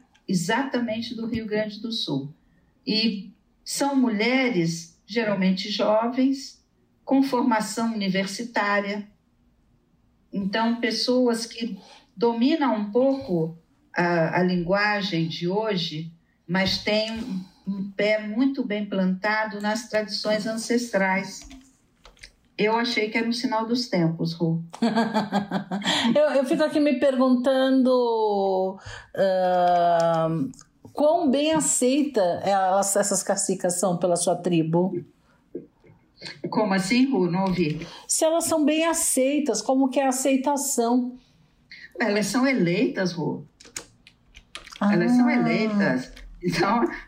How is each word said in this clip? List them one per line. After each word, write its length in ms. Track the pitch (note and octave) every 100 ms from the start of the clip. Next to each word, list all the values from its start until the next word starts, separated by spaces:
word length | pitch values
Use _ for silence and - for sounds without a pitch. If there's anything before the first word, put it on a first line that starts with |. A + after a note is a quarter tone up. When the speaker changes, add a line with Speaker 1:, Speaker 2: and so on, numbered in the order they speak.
| _ _ -
Speaker 1:
exatamente 880 | F#3 E3 A#3 C#4 B3 A#3 A3 A#3
do 120 | A3+ A3+
Rio 200 | A#3 G#3+
Grande 320 | G#3+ G#3+ -
do 120 | A3+
Sul. 400 | A3+ - C#3+ C#3+ - _ _ _ _ -
E 440 | G#3+ A3+ G3 - - _ _
são 320 | - - C#4
mulheres, 1040 | C#4 A#3 G#3 A3+ C4 C4 F3+ E3 E3 - _ -
geralmente 640 | G#3+ G#3+ G3 F#3+ F#3 G#3+
jovens, 920 | - G#3 G#3+ A#3 B3+ C4 C4+ - - _ _ _ _
com 180 | - C4+
formação 720 | C4+ B3 A#3+ A3 G#3 - A3+
universitária. 1120 | A3 G3 F#3 G3 - A#3 A3 G#3 G3+ G3 G#3 - _ _ _ _ _ _ _ _ _ _ _ _
Então, 480 | F#3+ G3 A3 A3+ A#3
pessoas 640 | A#3 A3 - B3+ B3 A3+ -
que 320 | - A#3 - - - _ -
dominam 580 | A#3 A#3 B3+ D#4+ C4
um 160 | G#3+ G#3
pouco 640 | B3 C4+ C4+ - F3 E3 - _ _ _
a, 460 | - F3 F3 D#3+ -
a 20 |
linguagem 840 | F#3 F3+ E3+ G3+ G#3 G#3 F#3+ E3 D#3+
de 180 | D3 E3+
hoje, 600 | G3 A3 F#3 E3 D#3 E3 - _ _ -
mas 320 | F#3 F#3+ -
têm 340 | - G#3+ A3 A3+
um, 240 | C4 F#3+ - _ -
um 240 | G3 G3
pé 360 | - G#3 G#3+ G#3+
muito 380 | A3 C#4 C#4
bem 200 | G#3+ G#3 G3+
plantado 720 | G3 F#3 F#3 G#3 G#3+ G#3+ G3+
nas 280 | G#3 A3 -
tradições 580 | G#3+ G#3 - G#3 G#3+ A3+
ancestrais. 1000 | A3+ - A#3+ - G3 F#3+ F#3+ G3 - - - - _ _ _ - - - _ _ -
Eu 180 | G#3
achei 360 | A#3 A#3+ A#3+ G#3+
que 80 | A#3
era 100 | A3+
um 40 |
sinal 340 | A#3 B3 A3 A3+
dos 200 | A#3+ -
tempos, 460 | F#3 E3 E3 E3
Ru. 320 | - E3 E3 - -
Speaker 2:
<laughs> 1400 | A3+ A#3 G#3+ G3 - F3+ - F#3+ - G3 - - A#3 C#4+
Eu, 140 | D4+ C4
eu 80 |
fico 180 | B3+ D#4
aqui 160 | D4+ D#4
me 180 | D4 C4
perguntando, 1800 | C#4+ B3+ C4 B3 C4+ C4 C4+ C4 B3+ B3+ A#3+ A3+ G#3+ G3+ G3 F#3+ F#3+ F#3+ - - -
ahn, 1400 | - F#3+ F#3 F#3 F3+ F3 F3 E3+ E3+ E3 E3 D#3+ E3 - - - _ -
quão 380 | - D4 E4+ D#4
bem 220 | C4 D4+
aceita 680 | D#4+ - - B3 C#4 D4 A3+ F3+ E3+
elas, 520 | - G3 F#3+ F#3+ G3 G3+
essas 260 | G3 F#3+
cacicas 560 | - G3 - F#3 F3+ F3
são 180 | G3 F3
pela 180 | F3+ F3
sua 180 | F#3 E3
tribo. 600 | F#3 E3+ D#3+ E3+ F#3 - - _ _ _ _ - - _ - - _ _ - - -
Speaker 1:
Como 220 | G#3+ G#3+
assim, 340 | F#3+ F#3 A#3+ C4+
Ru? 200 | G#3+ F3+
Não 140 | F3
ouvi. 420 | F#3+ F3+ D3+ D#3 - - -
Speaker 2:
Se 160 | -
elas 200 | D#4+ E4
são 200 | E4 D#4+
bem 220 | D4 D#4 E4
aceitas, 760 | D#4+ - - C4 D4 - G3+
como 260 | - C4+ C4+
que 120 | C#4+
é 60 | C4+
a 20 |
aceitação? 1080 | B3+ C#4+ C4+ C4+ C#4+ C4+ - A#3 B3 B3 - _ _ _ _ _ - - -
Speaker 1:
Elas 260 | G#3+ G#3 G#3
são 180 | B3+ C4+
eleitas, 640 | B3+ E3+ F#3 C4 - F#3
Ru. 340 | E3 D3 B2+ - _ - - - _ _ _ _ - - - - -
Elas 320 | G3+ G#3 A#3
são 160 | B3 A#3+
Speaker 2:
Ah. 60 |
Speaker 1:
eleitas. 800 | A#3+ A#3 A3+ A3 G#3 - E2+ - - - -
Então, 420 | F3 D#3+ G3+ A#3 E4+ -